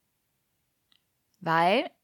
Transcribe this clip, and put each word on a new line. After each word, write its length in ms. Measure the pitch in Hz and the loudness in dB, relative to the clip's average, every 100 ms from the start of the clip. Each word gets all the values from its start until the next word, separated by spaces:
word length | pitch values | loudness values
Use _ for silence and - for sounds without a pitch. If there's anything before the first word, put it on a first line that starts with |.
| _ _ _ _ _ _ _ _ _ _ _ _ _ _ | _ _ _ _ _ _ _ _ _ _ _ _ _ _
Weil, 500 | 165 165 175 233 339 _ | -4 0 2 0 -4 _